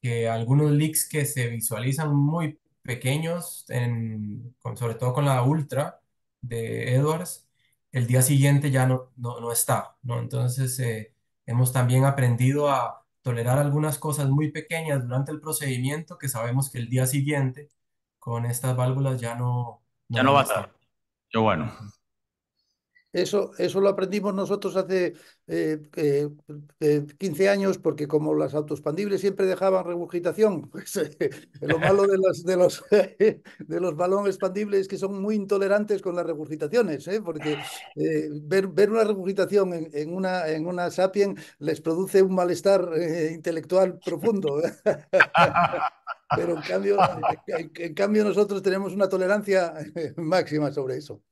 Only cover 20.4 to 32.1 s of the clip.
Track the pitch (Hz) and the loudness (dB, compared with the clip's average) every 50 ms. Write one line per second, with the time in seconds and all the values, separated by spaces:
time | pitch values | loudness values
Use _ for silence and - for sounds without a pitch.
20.4 | 135 131 107 95 101 - _ _ _ _ _ _ _ _ _ _ _ _ - 113 | 4 4 0 -4 -4 -6 _ _ _ _ _ _ _ _ _ _ _ _ 0 2
21.4 | 110 110 98 82 76 110 - - 107 104 - _ _ _ _ _ _ _ _ _ | 2 4 2 2 -2 -6 -8 -12 -18 -18 -20 _ _ _ _ _ _ _ _ _
22.4 | _ _ _ _ _ _ _ _ _ _ _ _ _ _ _ 175 185 185 - 202 | _ _ _ _ _ _ _ _ _ _ _ _ _ _ _ -2 -2 0 0 -2
23.4 | 190 190 - - 185 180 170 190 196 202 196 196 185 180 185 208 185 208 196 190 | -2 -2 -4 -4 -4 -2 0 2 2 2 2 2 -2 -2 -2 -2 -2 -2 -2 -2
24.4 | 196 156 196 208 202 190 165 190 185 160 190 185 180 170 175 - - - _ _ | -2 -2 -2 -2 -2 -2 -2 -2 -2 0 0 0 0 0 -4 -8 -20 -20 _ _
25.4 | _ - 165 165 165 156 156 151 151 - - - 156 147 139 143 147 147 147 147 | _ -6 -4 -2 -2 -2 -2 -4 -6 -12 -6 0 0 2 2 2 0 -2 -6 -12
26.4 | _ _ 151 147 147 - _ _ 156 151 151 147 143 147 - _ 196 190 151 151 | _ _ -16 -16 -16 -20 _ _ 2 2 2 2 0 -4 -10 _ -6 -4 0 2
27.4 | 190 196 202 196 196 196 185 - - 165 151 151 151 143 151 151 151 151 151 151 | 4 4 4 4 2 0 0 0 0 -2 -2 -2 -4 0 0 0 2 2 0 0
28.4 | 156 147 147 151 151 151 151 147 147 151 147 170 208 202 196 185 185 202 196 190 | 0 0 -2 -4 -4 -4 -6 -4 -4 -4 -2 -2 -2 0 -2 0 0 0 0 2
29.4 | 196 190 185 185 185 190 190 185 180 175 175 175 175 - - 175 170 175 160 175 | 0 0 2 2 2 2 2 2 0 -2 -4 -6 -6 -4 -6 -2 -2 -2 2 4
30.4 | 214 214 190 156 - - _ 180 190 - - 202 156 147 - _ - 143 - - | 2 2 2 0 -6 -10 _ -14 -14 -8 -4 -4 -4 -4 -2 _ -2 -2 -2 -6
31.4 | - _ _ - 143 147 156 160 151 151 190 202 196 196 | -20 _ _ -10 -2 -2 0 2 4 4 4 6 6 4